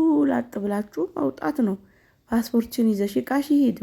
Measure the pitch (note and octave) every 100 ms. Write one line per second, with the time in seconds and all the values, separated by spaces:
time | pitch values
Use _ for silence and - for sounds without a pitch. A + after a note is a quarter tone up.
0 | D#4+ D4 C#4 B3 A#3+ G#3+ G3+ G3+ G#3 -
1 | F#4 - C#4 C4+ D4+ D4 G#3 F#3+ - _
2 | _ _ - A#3 A3+ A#3 A#3 - A3+ G3
3 | G3+ B3+ B3 C#4 C#4 C#4+ B3+ -